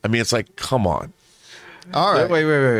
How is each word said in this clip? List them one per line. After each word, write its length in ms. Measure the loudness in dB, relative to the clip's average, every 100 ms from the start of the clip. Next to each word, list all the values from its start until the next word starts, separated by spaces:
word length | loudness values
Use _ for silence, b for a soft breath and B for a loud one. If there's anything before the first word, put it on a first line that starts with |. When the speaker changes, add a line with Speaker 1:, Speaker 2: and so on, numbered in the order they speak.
Speaker 1:
I 40 | 0
mean, 120 | -2
it's 120 | 0
like, 220 | -2 -4 -12
come 300 | -4 -2 0
on. 260 | -2 -6 -16 B B B B B B -8
Speaker 2:
All 200 | -2 0
right. 180 | 2 2
Speaker 3:
Wait, 140 | 2
wait, 140 | 2 2
wait, 40 |
wait, 140 | 2 2